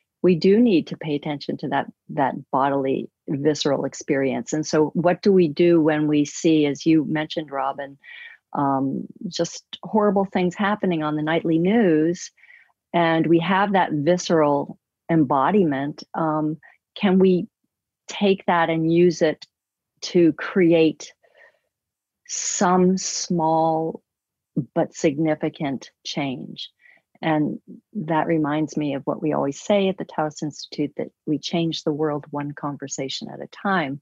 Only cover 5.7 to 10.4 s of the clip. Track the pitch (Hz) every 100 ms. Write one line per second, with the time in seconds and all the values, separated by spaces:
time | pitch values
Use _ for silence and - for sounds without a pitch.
5.7 | 170 156 151 151 151 143 - 170 156 147
6.7 | 135 165 160 147 156 156 - 151 139 135
7.7 | 139 139 139 - - - - _ - 143
8.7 | 135 135 135 - - 190 - 170 - -
9.7 | - 185 214 208 196 196 190